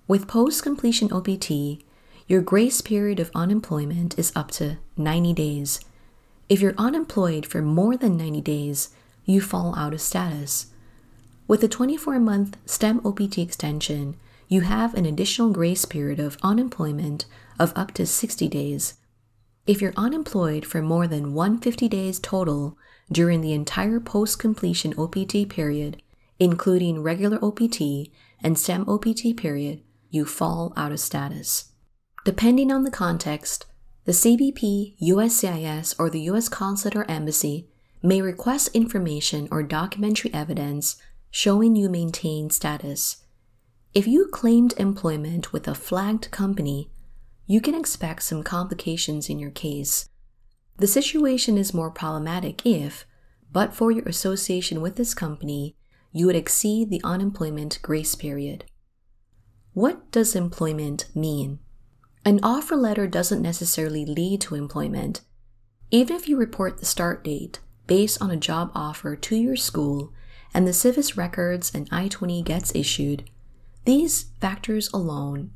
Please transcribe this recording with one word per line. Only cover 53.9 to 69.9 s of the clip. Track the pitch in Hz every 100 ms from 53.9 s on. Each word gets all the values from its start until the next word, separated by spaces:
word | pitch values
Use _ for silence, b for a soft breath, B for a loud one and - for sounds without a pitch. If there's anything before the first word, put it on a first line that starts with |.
your | 226 180
association | 170 190 190 - 180 175 160
with | 175 196
this | 240
company, | - 156 147 147 143 147 - _ _ _
you | 165 180
would | 170
exceed | - - 214 220 214
the | 175
unemployment | - 180 202 - 156 151 151 -
grace | - 156 151 -
period. | 151 143 143 156 - _ _ _ _ _ _ _ _ _ _
What | 190 269 - -
does | 226 214 185
employment | 175 - 160 151 147 147 - -
mean? | 156 143 139 143 - - - _ _ _ 208
An | 202
offer | 220 269 302 294
letter | 226 208 190
doesn't | 175 180 208
necessarily | 170 170 170 - 156 151 151
lead | 156 180 196
to | - 147
employment. | 143 151 143 135 135 - - - - _ _ _ -
Even | 233 254 349
if | 302
you | 269
report | 226 - 185 -
the | -
start | - 175 -
date | 156 143 - - - - -
based | 185 214 -
on | 196
a | 160
job | - 165 175
offer | - 151 - 151 147
to | - 220
your | 247 254
school | - 156 143